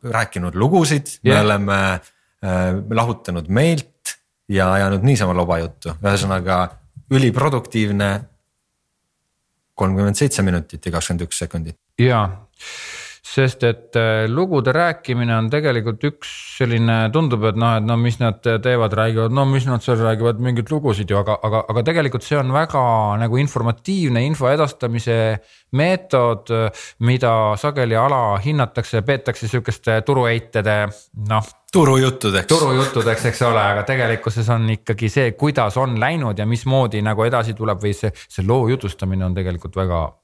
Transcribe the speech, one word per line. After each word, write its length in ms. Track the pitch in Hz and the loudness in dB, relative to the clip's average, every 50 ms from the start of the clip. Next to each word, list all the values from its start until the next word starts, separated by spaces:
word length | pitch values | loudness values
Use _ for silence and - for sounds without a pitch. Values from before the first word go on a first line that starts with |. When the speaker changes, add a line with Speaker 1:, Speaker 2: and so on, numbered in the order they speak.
| - | -8
Speaker 1:
rääkinud 500 | 123 110 113 113 - - 95 87 87 80 | -4 -2 -2 -4 -2 -4 -4 -4 -4 0
lugusid, 540 | 90 110 143 180 190 160 139 156 143 143 - - - | 0 2 4 4 4 4 2 0 -2 -2 -6 -14 -2
me 80 | - - | 0 2
Speaker 2:
Jah. 100 | - 104 | 4 4
Speaker 1:
oleme, 380 | 107 104 104 101 101 98 98 98 98 95 92 90 - - _ _ _ _ _ _ | 4 4 2 2 2 0 0 2 2 0 -2 -4 -6 -14 _ _ _ _ _ _
äh, 320 | - 95 92 90 92 92 92 98 101 104 | -4 -2 0 0 0 0 0 -2 -4 -2
lahutanud 580 | 110 113 117 120 113 - - - 90 85 78 78 | 0 0 0 0 -2 -6 -6 -8 -6 -6 -4 0
meelt 720 | 95 117 147 170 170 147 - _ _ _ _ - - _ _ _ _ _ _ - | 2 2 2 2 2 0 -4 _ _ _ _ -12 -12 _ _ _ _ _ _ -2
ja 200 | 101 95 92 92 | 0 2 2 4
ajanud 300 | 95 98 98 98 98 95 | 2 2 2 2 0 2
niisama 300 | 101 135 139 113 101 90 | 2 2 2 2 2 0
loba 240 | 90 90 87 87 87 82 | 0 0 0 0 0 -2
juttu. 380 | 82 82 - _ - 85 76 78 | -2 -6 -10 _ -10 -10 -10 -2
Ühesõnaga, 680 | 101 101 101 98 101 98 95 92 87 95 92 90 92 87 - - _ _ _ - - _ | 0 0 0 2 0 0 -2 -2 0 0 0 0 0 -2 -6 -18 _ _ _ -20 -6 _
üliproduktiivne 1000 | 135 135 131 120 113 127 135 156 139 120 - - - 113 110 104 101 101 101 101 98 104 120 - _ _ _ _ _ _ _ _ _ _ _ _ _ _ _ _ _ _ _ _ _ _ _ _ _ _ _ _ _ - | 2 2 2 2 2 2 0 0 0 -2 -4 -4 -2 -2 0 0 0 0 0 0 -2 -4 -8 -12 _ _ _ _ _ _ _ _ _ _ _ _ _ _ _ _ _ _ _ _ _ _ _ _ _ _ _ _ _ -2
kolmkümmend 360 | 101 95 95 98 101 101 98 - | -2 0 2 2 2 0 2 2
seitse 240 | 147 139 - - | 0 0 2 0
minutit 420 | 98 95 90 87 78 _ - 78 - | 0 2 0 0 -4 _ -14 -10 -8
ja 60 | 90 82 | -6 -4
kakskümmend 300 | 82 - - 90 85 87 | -4 -4 -2 -4 -4 -4
üks 140 | 82 - - | -6 -6 -8
sekundit. 380 | - 82 - 85 80 82 80 _ _ _ _ - | -8 -6 -6 -8 -8 -8 -12 _ _ _ _ 0
Speaker 2:
Jaa, 280 | 120 127 123 113 104 95 92 95 - _ _ _ - - - - - - - - - - - - | 2 2 4 2 0 -2 -4 -10 -16 _ _ _ -18 -16 -16 -14 -16 -16 -16 -16 -16 -18 -20 -20
sest 400 | _ - - - 135 131 - - - | _ -4 0 2 2 2 0 2 0
et, 320 | 117 113 117 - - - | 0 0 0 -8 -4 -2
äh, 300 | 120 113 110 110 110 110 110 | 0 2 2 2 0 0 0
lugude 440 | 117 151 185 190 175 143 113 127 | 0 -2 -2 0 0 0 2 2
rääkimine 600 | 127 156 175 170 156 165 - - 123 120 120 117 117 | 0 2 0 0 -2 -4 -6 -4 -2 -2 0 0 0
on 140 | 113 113 110 | 0 0 0
tegelikult 520 | 139 151 151 147 123 117 107 117 110 - - | -2 0 0 0 0 0 -2 -4 -4 -2 -4
üks 260 | - - _ - - - - - - | -4 -4 _ -16 -16 -16 -16 -16 -18
selline, 440 | - - 127 120 117 113 117 113 113 113 110 110 | -4 -2 -2 0 2 2 2 2 2 2 0 2
tundub, 300 | 110 156 165 143 123 107 107 | 2 0 0 2 0 0 0
et 120 | 110 98 | 0 0
noh, 200 | 110 117 117 113 110 | 2 2 2 2 2
et 60 | 107 | 0
no 120 | 110 117 | 0 0
mis 220 | 117 117 120 110 - | 2 2 0 0 0
nad 200 | 123 113 101 - | 0 -2 -2 -2
teevad, 500 | - 120 113 110 101 127 123 120 113 107 | -2 -2 -2 0 0 0 2 2 2 0
räägivad, 400 | 98 107 110 113 113 110 113 113 | 0 0 0 0 0 0 0 0
no 120 | 123 139 139 | 0 0 2
mis 200 | 135 135 135 123 | 2 2 0 0
nad 160 | 135 127 113 | 0 -2 -2
seal 160 | - - 123 113 | 0 0 0 2
räägivad, 400 | 113 113 113 104 113 117 117 107 | 2 0 0 2 0 0 0 0
mingeid 320 | 123 127 123 123 113 - | -2 -2 0 -2 -2 -2
lugusid 400 | 156 151 147 135 104 98 104 85 | -4 -2 0 0 0 0 -2 0
ju, 80 | 107 101 | 0 0
aga, 180 | 98 104 107 - | 0 0 -2 -2
aga, 240 | - 110 104 110 110 - | -2 0 0 0 -2 0
aga 140 | 110 120 | -2 0
tegelikult 400 | 110 135 170 170 151 135 - 117 | 0 0 0 0 0 0 -2 -6
see 160 | - - 147 147 | -4 -2 -2 -2
on 120 | 135 127 | 0 0
väga 300 | 127 147 160 156 - 139 127 120 113 113 107 104 101 107 | 0 0 0 0 0 0 0 2 2 0 0 0 0 0
nagu 200 | 117 113 117 127 | 0 0 0 0
informatiivne 840 | 143 139 - 131 113 117 113 - _ - 196 196 170 139 123 117 | 0 2 0 2 2 2 0 -2 _ -4 -2 0 2 2 2 2
info 240 | 123 143 160 151 135 | 2 0 0 0 2
edastamise 720 | 123 139 156 156 139 - _ - 120 117 117 - 120 117 113 110 110 110 104 _ _ _ _ _ _ | 2 4 4 2 0 0 _ -4 -2 -2 -2 0 0 2 2 2 2 0 -2 _ _ _ _ _ _
meetod, 800 | - 131 151 175 190 185 185 - - 131 120 120 113 101 - - 117 113 110 107 - - - - - _ | 0 0 2 2 0 0 -2 0 2 4 4 4 2 -2 -4 -2 0 0 0 0 -2 -8 -18 -20 -8 _
mida 340 | 117 120 127 123 123 120 113 113 110 107 107 | 0 2 2 4 4 2 4 4 2 2 0
sageli 400 | 101 - 147 143 143 127 117 110 | 0 -2 -2 0 0 0 2 2
alahinnatakse, 1080 | 113 120 139 143 131 120 107 101 95 95 143 156 147 127 - - - - - - 113 | 2 2 2 2 2 2 0 0 0 -2 -2 0 0 0 0 -2 -6 -6 -2 -2 -2
peetakse 460 | 104 127 139 127 - - 120 - - 110 | 0 0 -2 0 0 -4 -6 -4 -6 -4
sihukeste 520 | - 123 117 - 110 - - - 110 110 | -4 -4 -4 -4 -8 -4 -2 0 0 0
turuheitede, 760 | 107 - 139 135 123 117 117 117 117 - - 113 101 110 104 104 104 104 101 - - _ - 110 107 104 | 0 0 0 2 2 2 0 -2 -4 -4 -4 -2 0 0 0 0 -2 -4 -6 -12 -20 _ -12 -8 -4 0
noh, 240 | 110 110 107 - - _ _ - | 0 0 0 -2 -14 _ _ 0
Speaker 1:
Turujuttudeks. 720 | - 190 156 135 131 131 131 131 127 - - 107 98 95 90 | 2 4 6 6 6 4 4 2 0 0 -2 0 0 0 2
Speaker 2:
turujuttudeks, 800 | - 156 165 156 135 131 131 135 135 - 123 107 117 110 107 - | 2 2 2 4 2 2 2 0 0 0 0 0 0 0 0 -2
eks 140 | 120 107 - | -2 0 0
ole, 160 | 127 120 113 110 | 0 2 2 2
aga 220 | 104 101 101 104 | 2 2 0 -2
tegelikkuses 640 | 101 - 135 127 120 113 113 110 - 117 110 120 110 107 | -2 -2 -2 -2 0 -2 -2 -2 -4 -4 -4 -2 0 0
on 200 | 120 113 113 110 | 0 2 2 0
ikkagi 380 | 110 - _ - 110 101 113 107 | -2 -2 _ -4 -4 -2 -2 -2
see, 220 | - 143 131 117 | 0 2 0 0
kuidas 420 | 107 - 143 151 143 135 117 104 98 | 0 0 -2 0 2 2 0 0 0
on 200 | 127 131 131 120 110 | 0 -2 0 0 0
läinud 400 | 117 135 165 170 139 113 101 92 | 0 0 0 -2 -2 -4 -2 -2
ja 60 | 104 | -2
mismoodi 540 | 107 120 117 - 135 131 135 127 113 101 107 | -2 -2 -2 0 0 2 2 2 0 0 -2
nagu 220 | 104 110 107 104 110 | -2 0 0 2 2
edasi 300 | 120 127 120 110 113 107 | 2 2 0 0 -2 -4
tuleb 260 | 98 110 110 101 90 | -4 -2 -4 -2 -2
või 120 | 101 104 101 | -2 -4 -4
see, 180 | - - 107 - - - _ | -2 -4 -6 -6 -6 -18 _
see 160 | - - 92 | -8 -4 0
loo 220 | 98 120 131 123 110 | 2 2 2 2 2
jutustamine 560 | 131 131 - 98 - - - 92 95 95 92 | 0 -2 -4 -8 -8 -6 -6 -4 -2 -2 -2
on 100 | 92 90 | -2 -2
tegelikult 400 | 95 92 92 87 85 - 87 - | -2 -4 -4 -6 -6 -8 -8 -4
väga 280 | 95 95 90 87 82 80 76 - _ | -4 -2 -2 0 -2 -2 -4 -8 _